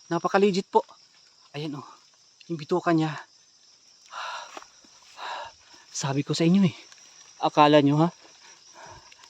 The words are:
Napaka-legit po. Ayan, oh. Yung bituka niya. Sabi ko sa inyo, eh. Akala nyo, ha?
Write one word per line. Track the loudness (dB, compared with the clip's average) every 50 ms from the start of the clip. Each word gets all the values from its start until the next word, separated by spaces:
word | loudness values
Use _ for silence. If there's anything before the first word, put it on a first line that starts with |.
| _ -6
Napaka-legit | -6 -4 -2 0 2 2 2 2 2 0 -2 _
po. | 0 -2 -2 -4 -10 _ _ _ _ _ _ _ _ _ _ _ -14
Ayan, | -12 -12 -10 -12 -12
oh. | -16 -18 -20 -20 _ _ _ _ _ _ _ -20 -14 -12
Yung | -12 -10
bituka | -6 -4 -4 -2 0 0
niya. | 0 0 0 -2 -6 -10 -16 _ _ _ _ _ _ _ _ _ _ _ _ _ _ _ _ -20 -16 -14 -12 -12 -12 -14 -16 -16 -18 -20 -20 -20 _ _ _ _ _ _ _ -20 -20 -16 -14 -12 -12 -12 -14 -16 -20 _ _ _ -20 -20 _ _
Sabi | -10 -8 -6 -4 -4 -4
ko | -4 -4 -2
sa | 0 2
inyo, | 2 4 4 2 2
eh. | 0 -4 -16 -20 -20 -20 -20 -20 -20 -20 -20 -20 -10 -6
Akala | -6 0 4 4 6 8 6 6
nyo, | 6 4 4 2 2
ha? | 0 -2 _ -20 -20 _ _ -20 -20 -20 _ _ -20 -20 -20 -20 -20 -20 -20 -20 -20 -20 _ -20